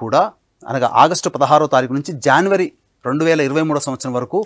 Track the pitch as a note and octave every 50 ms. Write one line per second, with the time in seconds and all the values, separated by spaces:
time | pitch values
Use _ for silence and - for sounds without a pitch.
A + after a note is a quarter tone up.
0 | A#2 A2+ A#2+ D3+ F#3+ G#3+ - _ _ _ _ _ - - B2 C3+ A#2+ A#2 - A#2
1 | C3+ D#3+ F3 D#3 - F3 - B2+ C#3 C3 D3+ D3+ D3+ D3 - C3 C3 A#2+ C3 C#3
2 | C#3+ - E3+ C3 - C#3 C3 D#3 F3+ G3 G3 F#3+ F#3 - - _ _ _ _ _
3 | - B2 C3+ D3 D#3+ E3 E3 D#3 C#3+ C3+ C#3 D#3+ D#3+ D#3+ D3+ C#3+ - C#3+ C3 A#2+
4 | - C3 B2 B2 B2 - - G3 A3